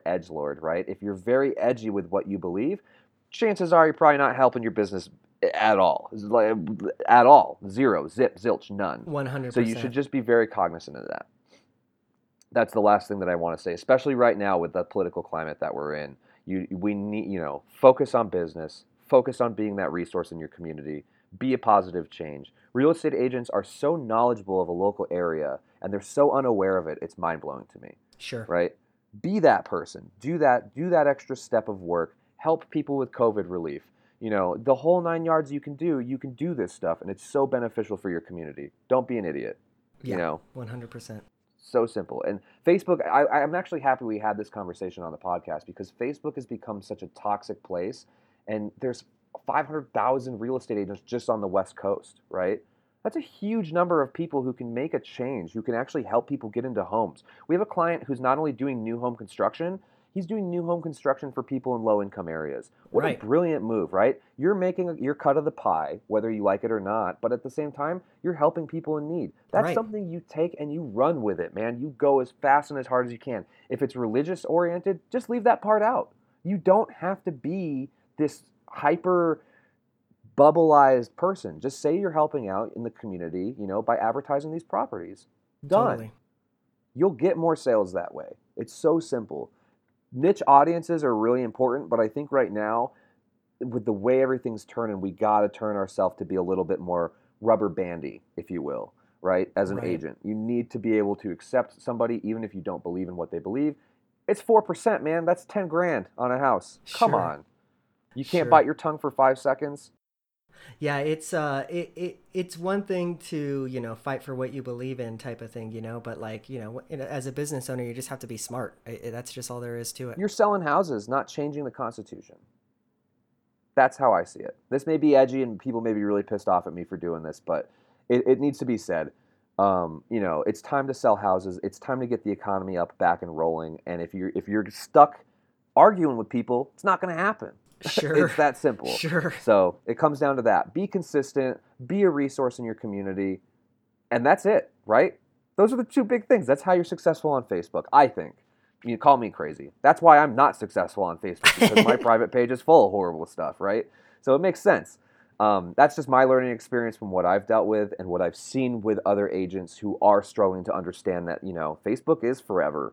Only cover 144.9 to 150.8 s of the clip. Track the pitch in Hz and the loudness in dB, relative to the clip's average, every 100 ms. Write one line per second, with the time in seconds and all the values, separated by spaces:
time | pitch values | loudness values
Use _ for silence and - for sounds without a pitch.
144.9 | 113 165 - _ _ _ - 214 247 233 | 4 4 0 _ _ _ 2 2 2 -2
145.9 | 277 214 240 - 240 127 143 185 180 170 | 0 0 0 4 4 4 2 4 2 2
146.9 | 170 170 156 156 135 120 90 - 80 - | -2 0 0 0 0 -2 -4 -4 -6 4
147.9 | 143 139 - 78 - _ _ _ _ 120 | 6 6 2 -10 -14 _ _ _ _ -6
148.9 | 113 143 131 104 - 78 73 69 _ 143 | 4 6 6 4 -6 -8 -8 -16 _ 4
149.9 | 151 165 147 147 117 143 - 107 - | 8 10 10 8 4 4 2 -4 -2